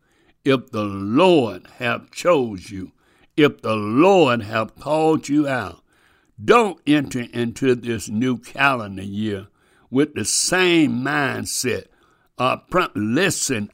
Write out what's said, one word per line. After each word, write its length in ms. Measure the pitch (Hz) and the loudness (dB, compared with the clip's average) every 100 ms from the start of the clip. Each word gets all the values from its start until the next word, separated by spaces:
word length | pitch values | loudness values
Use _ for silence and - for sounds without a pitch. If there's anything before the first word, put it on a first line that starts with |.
| _ _ _ _ | _ _ _ _
if 260 | 139 131 - | 0 0 0
the 120 | 110 | -6
Lord 840 | 104 98 98 120 185 170 117 92 - - | -6 -6 -2 4 4 4 2 -4 -16 -8
have 320 | 123 117 - | -4 -4 -8
chose 600 | - 170 165 120 98 85 | -4 2 2 0 -6 -12
you, 200 | 95 90 _ _ _ _ - | -12 -14 _ _ _ _ 2
if 260 | 147 113 | 2 2
the 140 | 113 110 | -4 -2
Lord 640 | 104 117 180 196 143 120 | 0 4 6 6 4 2
have 320 | 104 113 107 | -2 -4 -4
called 540 | - 139 156 160 156 - | -6 -4 0 2 0 0
you 180 | 147 143 | -2 0
out, 380 | 127 95 - _ _ _ _ _ - | -2 -6 -12 _ _ _ _ _ -6
don't 380 | 104 233 214 165 | 2 4 4 -2
enter 360 | - 147 135 127 117 | 0 2 0 -6 -6
into 440 | 117 120 - 135 123 | -4 -4 -2 0 0
this 320 | 117 113 - | 0 -6 -4
new 300 | 107 127 120 | -2 -2 -2
calendar 680 | - - 139 131 104 95 | -6 -2 0 0 -6 -10
year 420 | 98 101 110 101 95 _ _ _ _ | -10 -6 -4 -6 -10 _ _ _ _
with 260 | 123 151 | 0 0
the 100 | 113 | -2
same 760 | 107 - - 180 180 170 147 117 | -4 -2 -2 0 2 4 2 0
mindset. 840 | 135 147 135 113 101 - 127 98 - _ _ _ _ - | -2 -2 -2 -4 -6 -6 -4 -4 -8 _ _ _ _ -4
Uh, 200 | 127 113 | -2 -2
pr-, 340 | - 175 170 95 | -4 -2 -2 -2
listen, 760 | 107 123 190 - - 120 104 | -2 0 0 -2 -4 -4 -6